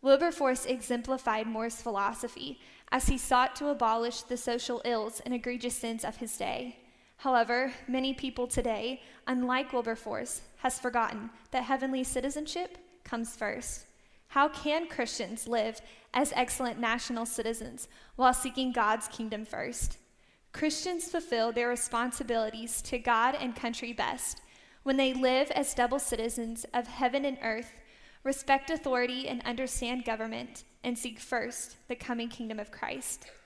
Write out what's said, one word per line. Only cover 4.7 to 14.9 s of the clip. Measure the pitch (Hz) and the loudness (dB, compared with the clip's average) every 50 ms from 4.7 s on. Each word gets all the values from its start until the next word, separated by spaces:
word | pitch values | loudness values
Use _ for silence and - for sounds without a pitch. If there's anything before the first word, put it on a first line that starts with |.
| 247 233 - | -4 -2 0
ills | 240 240 220 214 214 226 - | 0 0 0 0 -2 -6 -8
and | - 240 247 | -6 -4 -4
egregious | 240 226 247 247 247 240 247 240 | -2 -2 -2 -4 -2 -2 -2 -2
sins | - - 226 226 226 - | -2 -2 -4 -4 -2 -4
of | 220 214 | -4 -4
his | - 247 220 - | -6 -6 -6 -4
day. | - - - - - 254 247 240 - - - _ _ _ _ _ _ | -4 -2 -2 -2 -4 -4 -8 -10 -14 -20 -20 _ _ _ _ _ _
However, | - 269 254 240 233 220 240 240 262 269 254 - - | 0 4 6 6 6 6 4 2 2 0 -2 -6 -6
many | - 247 262 262 269 269 | -2 0 0 2 0 -2
people | - - 269 247 - 247 247 | -2 -4 -6 -2 -2 -2 0
today, | - 247 233 240 220 208 214 233 262 262 - - - - - - | 2 2 2 2 0 0 -2 -4 -6 -6 -10 -18 -20 -14 -4 -2
unlike | 254 247 247 247 254 254 269 254 - | 0 0 2 2 2 0 0 0 0
Wilberforce, | 247 233 226 226 220 - 220 208 214 - 240 - - - - - | -2 0 0 -2 -4 -4 -6 -6 -6 -4 -4 -6 -6 -8 -10 -20
has | - - 254 247 - | -2 -2 -2 -2 0
forgotten | - 254 226 240 226 214 226 214 208 226 - - - - - | -2 0 2 2 2 2 -2 -6 -8 -10 -12 -16 -20 -4 -2
that | 269 247 | -2 0
heavenly | 226 269 247 254 269 262 262 262 | 2 0 2 2 0 0 0 0
citizenship | 254 - 254 247 277 277 294 302 302 - 349 359 370 359 - - - - - _ | 0 0 0 0 0 -2 -2 -4 -4 -4 -4 -4 -4 -6 -16 -20 -20 -20 -20 _
comes | - - 233 233 226 - | -6 -4 -4 -4 -4 -6
first. | - 254 202 - - 240 - - - - - - _ - _ _ - _ _ | -4 -4 -4 -4 -4 -6 -6 -8 -8 -10 -16 -20 _ -20 _ _ -20 _ _
How | - 277 277 302 | 4 4 4 4
can | 302 - - 294 294 320 339 | 2 -2 0 0 0 0 0
Christians | 330 | -2